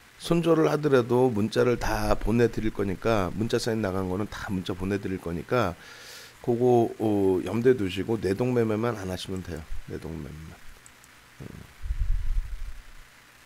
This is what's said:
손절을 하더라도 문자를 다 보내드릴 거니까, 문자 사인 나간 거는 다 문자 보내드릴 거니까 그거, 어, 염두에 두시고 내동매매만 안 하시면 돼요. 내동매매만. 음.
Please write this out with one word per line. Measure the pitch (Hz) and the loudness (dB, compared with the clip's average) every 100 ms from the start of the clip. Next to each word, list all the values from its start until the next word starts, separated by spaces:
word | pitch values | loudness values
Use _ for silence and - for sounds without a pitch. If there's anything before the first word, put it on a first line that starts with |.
| - - | -20 -16
손절을 | - 170 165 156 151 | 0 2 4 4 4
하더라도 | 151 147 135 120 120 127 | 2 4 4 4 4 4
문자를 | 104 107 120 120 120 | 2 0 2 2 2
다 | - 107 107 | 0 0 2
보내드릴 | 104 104 113 117 117 107 | 2 2 4 4 2 -4
거니까, | - 98 90 113 110 90 | -2 -4 -2 0 2 0
문자 | 87 113 120 | -2 -2 -2
사인 | 120 113 | -2 -2
나간 | 104 95 95 | -2 -2 -2
거는 | 92 104 | -2 -4
다 | - - | -8 -6
문자 | 95 90 90 | -6 -4 -4
보내드릴 | 95 101 101 92 | -2 -2 -4 -6
거니까 | - 85 - 123 101 87 - - - - - - | -6 -8 -2 0 0 -2 -14 -20 -20 -20 -20 -10
그거, | - 120 123 120 117 - | -2 2 4 6 4 0
어, | 110 101 95 92 | 0 2 4 2
염두에 | - 110 123 127 | 0 2 4 4
두시고 | 98 92 92 113 | 2 -2 -2 -2
내동매매만 | 92 95 127 123 113 107 120 110 | 0 0 0 2 0 0 -2 -4
안 | 95 | -6
하시면 | 92 - 95 | -8 -8 -8
돼요. | 85 80 80 - - | -8 -10 -6 -6 -6
내동매매만. | 90 78 80 71 76 80 87 - - - - - - - - | -10 -10 -10 -10 -12 -16 -16 -18 -20 -20 -20 -20 -20 -20 -18
음. | - - - - - - - - - - - - - - - - - - - - | -16 -16 -18 -12 -6 -2 2 2 2 0 -2 -6 -8 -10 -14 -20 -20 -20 -20 -20